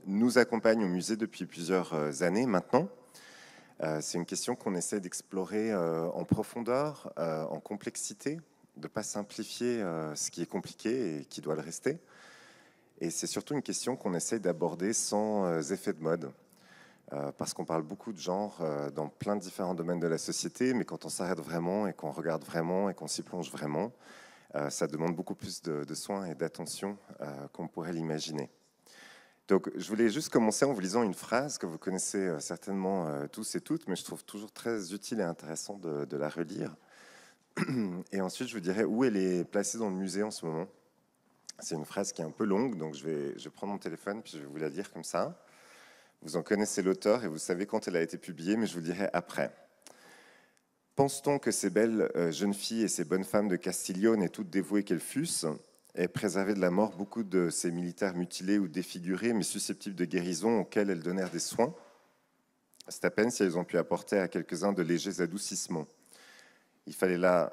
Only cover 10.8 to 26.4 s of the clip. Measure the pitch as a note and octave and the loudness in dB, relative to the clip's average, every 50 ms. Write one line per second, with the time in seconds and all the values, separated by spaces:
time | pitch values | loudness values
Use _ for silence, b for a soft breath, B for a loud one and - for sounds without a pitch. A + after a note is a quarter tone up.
10.8 | - A2 A#2+ C3 A#2+ F2 D#2 D2 C#2+ - - - D2 D#2 D#2 D#2+ D2 D#2+ E2 - | -2 0 0 0 0 0 -2 -4 -6 -8 -10 -8 -4 -2 -2 -2 -2 -6 -8 -2
11.8 | - B2+ D3+ E3+ - b b b b b b b b b b b b b b b | 0 -2 -2 -2 -6 b b b b b b b b b b b b b b b
12.8 | b b b - - E2+ E2 - - G#2+ - G#2 - - D3 C#3+ - - F#2 - | b b b -6 -4 -4 -2 -2 -4 -2 -4 -4 -4 -2 -2 -2 -2 -2 -4 -2
13.8 | - A#2+ C3 - - G#2 F2 E2 - - A#2 A2+ F#2+ F2+ E2+ D#2+ F2 E2 F2 E2 | -2 -2 -4 -2 -2 0 0 0 0 0 -2 0 2 2 2 2 0 0 0 0
14.8 | F#2 G#2 A2+ - - - G#2+ G#2 G#2+ G#2+ G#2+ G#2 F#2+ F2 E2 D#2+ D2+ C#2+ G2 F2+ | 0 0 2 2 0 2 2 2 2 2 2 2 2 2 2 2 0 0 -2 -2
15.8 | - G#2+ F2+ D#2 D#2+ D#2+ E2 E2+ D2+ C2+ - - - _ b b b b b b | -2 -4 -4 0 2 0 0 0 0 -6 -12 -14 -20 _ b b b b b b
16.8 | b b b b b - C#2+ C#2+ C#2+ C#2+ - - D#2+ D2+ - - F2 - E2 D#2+ | b b b b b -8 -6 -4 -4 -4 -4 -6 -6 -6 -4 -6 -2 0 0 0
17.8 | D#2 D2+ G2 - - A#2 G#2+ E2+ D2+ F2+ F2+ G2 G#2 G2+ - - E2 D#2 D2 D2 | 0 -2 -6 -10 -8 -10 -10 -6 -2 0 0 0 0 -2 -4 -2 -2 -2 0 0
18.8 | D2 C#2+ C#2 D2+ D2+ D2 - - - G2+ G#2 G#2 F2+ F#2 - - G2 F2+ F#2 E2+ | -2 -4 -2 -4 -4 -4 -4 -4 -2 0 0 0 -2 -6 -6 -4 -2 -2 0 -2
19.8 | E2+ E2+ F2+ E2+ E2 E2+ D#2+ D#2 - - E2+ - - E2+ - - B2 B2+ B2+ A2+ | 0 0 0 2 2 2 2 0 0 -2 -4 -2 -2 -4 -2 0 2 2 2 2
20.8 | E2+ - E2 - - D#2+ - - F#2+ F2 F#2 D#2+ C#2+ D2+ E2 E2+ E2+ F2 F#2+ G#2+ | 0 -2 -4 -8 -8 -6 -4 -2 0 0 0 -2 -2 -2 -2 0 0 2 2 2
21.8 | G#2+ F#2+ D#2+ - - D2+ C#2+ D#2+ D2+ E2 D#2+ D#2+ C#2 - D2+ E2+ E2 E2+ F2+ F#2+ | 0 0 -2 -4 -6 -6 -6 -2 -2 0 0 -2 -2 -2 -2 0 0 2 2 2
22.8 | G2+ G2 E2+ - D#2+ D2 - - E2 - - F2+ E2 - - - D2+ D2 D2 D#2 | 2 0 -2 -4 -6 -6 -6 -6 -6 -6 -6 -6 -6 -6 -6 -6 -4 -2 0 0
23.8 | G2 A#2+ A#2+ B B B B B B B B B B B - D2 D2 C#2+ - - | -2 -2 -6 B B B B B B B B B B B -4 -2 -2 -2 -2 -2
24.8 | E2+ D2+ D2 D2+ D#2+ F2 E2+ D#2 F2+ - G2 - - - E2+ - - E2+ D2+ D2 | -2 -2 0 0 0 0 0 -2 -4 -6 -6 -8 -8 -10 -10 -8 -4 -4 -2 -2
25.8 | C#2+ C#2+ D#2 - - - G2+ G2 G2 F2 D2+ - | -4 -6 -6 -8 -6 -4 -4 -4 -4 -6 -4 -4